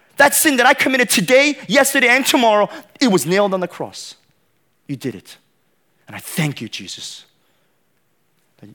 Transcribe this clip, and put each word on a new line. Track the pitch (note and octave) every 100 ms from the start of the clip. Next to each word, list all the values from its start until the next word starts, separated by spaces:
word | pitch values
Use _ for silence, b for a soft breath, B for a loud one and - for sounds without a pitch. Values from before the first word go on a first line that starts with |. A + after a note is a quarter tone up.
| _ -
That | F#3+ -
sin | D#4+ C4+
that | B3
I | C#4+
committed | - C4 A3+
today, | - F3 B3+ C#4+ D4 -
yesterday, | A3+ C4+ C#4+ B3
and | B3
tomorrow, | C4+ D4+ A#3 G#3 G3+ B B -
it | C4
was | F#3 D#3
nailed | F#3+ G3+ F#3+
on |
the | F3+
cross. | - B2 - - - _ _ _ _ _ _ -
You | C#3
did | C3+ G2+
it. | - - _ _ _ _ _ _ -
And | F#2+
I |
thank | - - D3+ C3+
you, | A2
Jesus, | - F#2 - - - - _ _ _ _ _ _ _ _ _ _ _ _ _
that | -